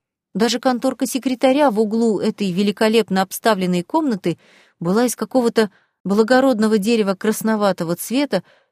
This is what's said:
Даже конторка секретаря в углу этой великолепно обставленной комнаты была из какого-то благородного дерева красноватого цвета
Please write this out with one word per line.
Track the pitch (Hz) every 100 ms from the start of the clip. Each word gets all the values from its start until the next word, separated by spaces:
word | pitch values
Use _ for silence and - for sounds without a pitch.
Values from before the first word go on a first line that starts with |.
| _ _ _
Даже | 185 226 233
конторка | 262 240 262 240 254
секретаря | 262 254 254 262 262 285
в | 208
углу | 220 226 233 196
этой | 214 - 196
великолепно | 175 208 208 220 220 214 185
обставленной | 190 - 226 196 180 180
комнаты | 170 320 302 202 180 160 _ _ _ -
была | 170 202 247
из | -
какого-то | 214 262 233 226 214 _ _ _ 180
благородного | 202 220 254 269 220 220 220
дерева | 196 233 196 190
красноватого | 220 214 220 220 202 180 165 175
цвета | - 247 285 185 - _ _